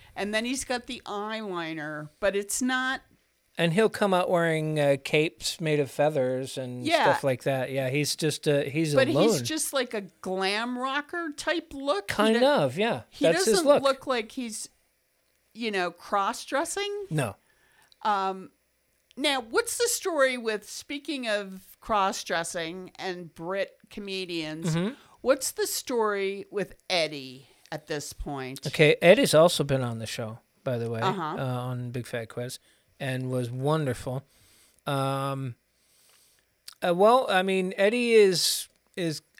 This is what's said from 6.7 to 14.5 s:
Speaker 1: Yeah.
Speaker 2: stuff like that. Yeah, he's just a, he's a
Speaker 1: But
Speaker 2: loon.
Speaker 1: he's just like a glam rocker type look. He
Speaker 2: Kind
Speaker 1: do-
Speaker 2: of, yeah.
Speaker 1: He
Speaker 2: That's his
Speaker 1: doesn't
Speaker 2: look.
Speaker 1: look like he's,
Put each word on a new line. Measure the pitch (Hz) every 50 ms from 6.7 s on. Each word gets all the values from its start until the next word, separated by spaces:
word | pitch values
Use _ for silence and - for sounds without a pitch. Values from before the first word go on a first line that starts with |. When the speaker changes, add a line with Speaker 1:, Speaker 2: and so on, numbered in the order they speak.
| 123 127 123
Speaker 1:
Yeah. | 311 339 311 240
Speaker 2:
stuff | 175 165 - -
like | 139 127 113 -
that. | 143 135 131 127 127
Yeah, | 131 135 135 127
he's | 131 147 147 143 -
just | - 165 151 143 - -
a, | 156 147 143 - -
he's | 123 156 165 151 147
a |
Speaker 1:
But | 190 - -
Speaker 2:
loon. | - 151 185
Speaker 1:
he's | 226 208 139
just | 120 120 311 320 - - 294
like | 269 247 247 -
a | 208 196 170 - _
glam | - 185 185 190 190 190 202 214 233 247 247
rocker | 247 254 269 269 285 285 - - 349 339 311 294
type | - - 311 311 339 320 - 294
look. | 277 269 277 294 403 403 -
He | -
Speaker 2:
Kind | - 208 220 226 233
Speaker 1:
do- | 247
Speaker 2:
of, | 277 294 233 151 127 123
yeah. | 170 214 233 185 113 - -
Speaker 1:
He | - - 294
Speaker 2:
That's | 320 330 349 381
his | 453 427
Speaker 1:
doesn't | 370 320
Speaker 2:
look. | 269 285 254 269
Speaker 1:
look | 269 269 269 -
like | - 262 240 220 220
he's, | - 269 247 233